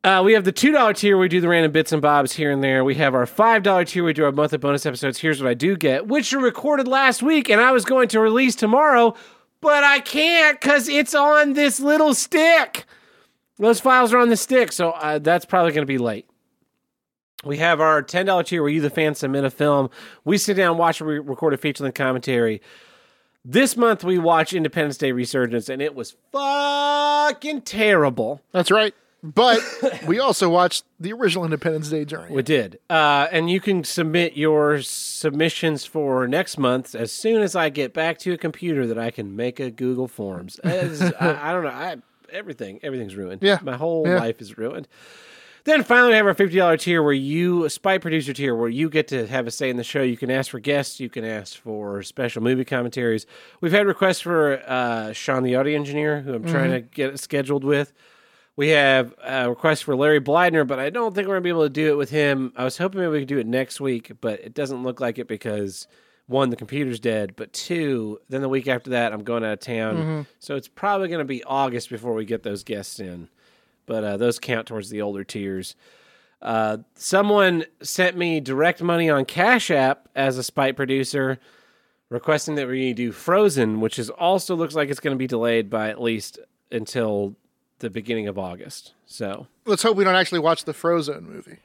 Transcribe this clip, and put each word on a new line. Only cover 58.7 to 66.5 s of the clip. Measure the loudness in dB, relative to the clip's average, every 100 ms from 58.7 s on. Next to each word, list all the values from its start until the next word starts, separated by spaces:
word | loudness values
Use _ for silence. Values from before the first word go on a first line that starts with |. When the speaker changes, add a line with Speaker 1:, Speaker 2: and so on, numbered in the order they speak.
| 4 6 4 2 -6
Speaker 1:
a | -6 -2 -2
request | 0 0 0
for | -2 0
Larry | 4 2
Blydner, | 2 2 4 2 0
but | -2
I | -4
don't | -4 -4
think | -4 -4
we're | -2
gonna |
be | -2
able | 0
to | 0
do | 0 0
it | 0
with | 0
him. | 0 0 0 -4 -4
I |
was | -6 -4
hoping | -6 -2
maybe | -2
we | -2
could | -2
do | -4
it | -2
next | -2 -4 -6
week, | -6 -6 -8 -8
but | -8 -8
it | -10
doesn't | -8 -8 -6
look | -8 -6
like | -6 -6
it | -10
because, | -8 -6 -6 -6 -10 -20 _ _ _ _
one, | 0 0